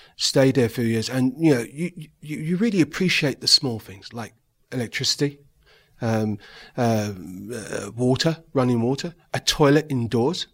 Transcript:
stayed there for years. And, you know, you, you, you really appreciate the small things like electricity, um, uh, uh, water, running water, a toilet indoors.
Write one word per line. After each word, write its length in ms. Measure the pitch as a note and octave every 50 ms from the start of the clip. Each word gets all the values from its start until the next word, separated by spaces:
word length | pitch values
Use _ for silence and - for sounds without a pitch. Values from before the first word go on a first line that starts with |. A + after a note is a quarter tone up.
| - _ _
stayed 380 | - - - - C#3 C3+ C3+ B2+
there 140 | C3+ A#2+ G#2+
for 140 | - B2 A#2
years. 280 | A2+ A2+ A2+ G#2+ -
And, 240 | B2 C3 B2+ C3 C3
you 180 | D3+ E3 D#3+ C#3
know, 100 | A#2+ A2+ -
you, 200 | C3+ D3 F3 F3 - F3 D#3 - _ _
you, 180 | - D3+ D3+ -
you 180 | D#3+ D#3+ F#3
really 240 | F3 A3+ A#3+ G3+ F#3
appreciate 600 | D3+ - - - F#3+ F3+ - - D3+ C#3 A#2+ -
the 80 | - -
small 300 | - - D3 C3 A#2 G#2+
things 340 | - - G2 G2 - - A2+
like 220 | A#2 A2 G2 - _ _ _ _ _ _ _
electricity, 680 | - C3 A#2 G#2+ - - C3 - - - D3 C#3+ C#3+ - _ _ _ _ _ _ _ _ _ _ _ _
um, 380 | - A2+ A2 A2 A2 G#2+ G#2 G2+ - - - - - - _
uh, 360 | - B2 A#2 A2+ G#2+ G#2 G#2 G2+ F#2 E2+ F2 F#2 F#2+ G2+ G#2 A#2+
uh, 360 | A2+ G2 - A2 G#2 G#2 G2+ G#2
water, 460 | A#2 B2 B2 C3 B2 - E3 D#3+ D#3 - _ _
running 280 | C3+ B2+ B2 B2 A#2 A2+
water, 320 | B2 C#3 C3+ - E3+ - _ _ _ -
a 60 | D#3
toilet 460 | - - - - D3+ C#3 C#3 D3+ D3 D3+
indoors. 560 | C#3+ B2 A#2 G#2+ A#2 A#2 A#2 C#3+ F#3 - - -